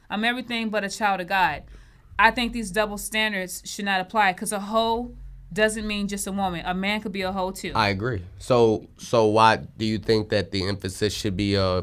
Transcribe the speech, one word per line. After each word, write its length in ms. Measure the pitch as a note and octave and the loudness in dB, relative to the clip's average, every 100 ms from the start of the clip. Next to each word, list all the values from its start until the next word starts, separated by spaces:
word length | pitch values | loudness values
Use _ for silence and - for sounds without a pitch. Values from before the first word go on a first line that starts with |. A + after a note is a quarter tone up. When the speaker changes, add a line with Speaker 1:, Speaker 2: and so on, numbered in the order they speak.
| - | -8
Speaker 1:
I'm 160 | G3+ | -2
everything 460 | A3+ B3 A#3+ A#3 A3+ | 0 -2 -4 -4 -2
but 140 | G#3+ | -2
a 40 | G3 | -4
child 320 | G3 G#3+ F#3+ | -2 0 0
of 60 | F3+ | 0
God. 380 | F#3+ E3+ C#3+ - - - - - - | 2 2 0 -10 -20 -20 -20 -4 4
I 120 | G#3+ | 6
think 240 | A3+ A#3 | 6 -2
these 160 | A#3+ G#3 | -2 -4
double 260 | F3+ G#3 G3+ | -2 -2 -4
standards 640 | - A3 A3 G3+ F#3 - - | -4 0 0 -2 -6 -10 -12
should 180 | - | -6
not 160 | G3+ F#3+ | -2 -2
apply 320 | F#3 A3+ G3+ | 0 2 2
'cause 200 | F3+ G#3+ | 2 -4
a 80 | G#3 | -6
hoe 520 | G3 A3+ A3+ A3+ A#3+ - - - - | -2 0 0 0 -4 -12 -16 -16 -8
doesn't 340 | F3 G#3+ G#3+ G#3+ | 2 2 2 -4
mean 220 | G#3 G3+ | -4 -4
just 180 | G3+ G3+ | -4 -4
a 60 | |
woman. 300 | F#3+ F#3+ E3+ | -2 -2 -2
A 80 | F3 | -4
man 280 | F#3 F#3+ G#3+ | -2 -2 -2
could 100 | G#3+ | -4
be 80 | F#3+ | -4
a 100 | F#3 | -4
hoe 180 | G3 F#3 | -2 -4
too. 220 | F#3+ F#3 | -4 -4
Speaker 2:
I 140 | A2+ G#2 | 0 0
agree. 340 | G2 A#2 G#2+ F2 - | 0 -2 -4 -8 -8
So, 480 | - B2 A#2 G#2+ - - | 2 6 6 4 -2 -18
so 300 | - A#2+ A2 | -2 2 4
why 300 | G#2+ A2+ G#2+ - - | 6 6 6 0 -6
do 80 | |
you 140 | A2 A2 | -4 -2
think 300 | G#2 A2 G#2+ | 2 2 2
that 200 | G#2+ F#2+ | 0 0
the 160 | G2+ F#2 | -2 -2
emphasis 460 | F#2+ G2 - G#2 | -4 -6 -2 -2
should 240 | - A2 F#2 | -2 -4 0
be, 200 | G2+ G2 | 2 2
uh, 240 | F#2+ F#2 | 2 0